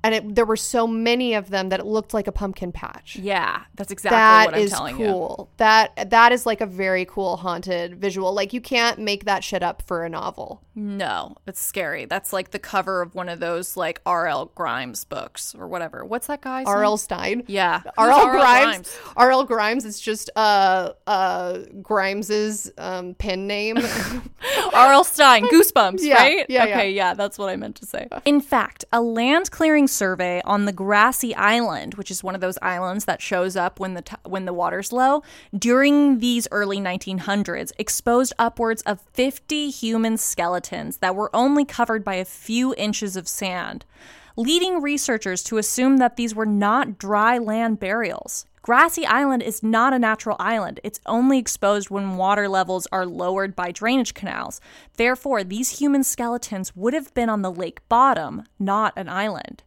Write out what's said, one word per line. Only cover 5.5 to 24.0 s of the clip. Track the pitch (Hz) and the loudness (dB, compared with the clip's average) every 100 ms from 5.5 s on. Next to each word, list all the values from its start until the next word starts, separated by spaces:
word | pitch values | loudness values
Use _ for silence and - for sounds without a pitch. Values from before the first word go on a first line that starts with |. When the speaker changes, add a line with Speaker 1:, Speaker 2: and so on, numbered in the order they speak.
| _ | _
Speaker 1:
That, | 220 220 220 - 190 | 6 6 4 -2 2
that | 226 233 | 8 8
is, | 240 | 6
like, | 240 214 | 0 -4
a | 214 | -6
very | 185 190 185 180 | -4 -2 -2 -4
cool | - 190 175 | -6 -4 -4
haunted | 180 170 185 175 175 180 | -6 -6 -4 -6 -6 -6
visual. | 196 185 190 | -6 -2 -2
Like, | 196 202 | -2 -4
you | 247 | -6
can't | - 247 233 - | -2 2 2 0
make | 208 202 | -4 -4
that | 202 190 | -2 -4
shit | - 190 | -2 -4
up | 175 - | -4 -6
for | - 175 | -6 -6
a | 165 | -6
novel. | 165 - - - - _ 220 | -8 -10 -10 -14 -16 _ -12
Speaker 2:
No, | 208 196 175 92 - - - | -10 -6 -4 -6 -8 -14 -16
it's | 185 | -10
scary. | - - 165 151 | -8 -6 -6 -6
That's | - 190 - | -6 -8 -6
like | 196 185 | -8 -8
the | 202 | -12
cover | - 202 185 190 | -4 -4 -2 -4
of | 175 | -6
one | 185 180 | -8 -10
of | 170 | -8
those, | 170 170 180 - | -6 -6 -6 -6
like, | 165 170 | -6 -6
R | - 180 170 | -4 -2 -2
L | 143 147 - | -4 -6 -8
Grimes | 165 117 127 113 | -6 -6 -8 -12
books | - 151 - - - | -12 -12 -12 -12 -14
or | 220 180 | -14 -10
whatever. | 175 165 - | -8 -8 -10
What's | - 233 - | -8 -8 -8
that | 294 | -10
guy's | 269 262 202 | -8 -6 -2
Speaker 1:
R | 202 | 2
L | 208 | 2
Speaker 2:
name? | 214 | 0
Speaker 1:
Stein? | - 175 - 220 247 | -4 -6 -4 -4 -4
Speaker 2:
Yeah. | 196 180 165 - - | -2 0 0 -4 2
Speaker 1:
R | 226 | 6
L | 277 | 8
Speaker 2:
Who's | - | 6
R | |
L | 381 | 6
Speaker 1:
Grimes? | 262 247 | 8 8
Speaker 2:
Grimes? | 269 196 - - - - | 6 0 -8 -16 -12 4
Speaker 1:
R | 247 | 6
L | 262 | 6
Grimes | 269 226 208 240 | 4 0 0 -2
is | 220 208 | -4 -10
just, | - 220 - | -6 -6 -4
uh, | - 214 202 196 185 175 - - | 2 4 6 4 2 0 -8 -4
uh, | 202 185 180 180 185 - 196 | 0 0 -2 -4 -8 -10 -18
Grimes's, | 185 214 190 202 202 214 214 208 196 - | -2 0 0 -2 -2 -2 -2 -4 -12 -12
um, | 185 185 180 | -8 -8 -10
pen | 180 214 185 196 | -8 -6 -4 -4
name. | 202 214 226 | -4 -4 -6
<laughs> | 240 226 | -6 -6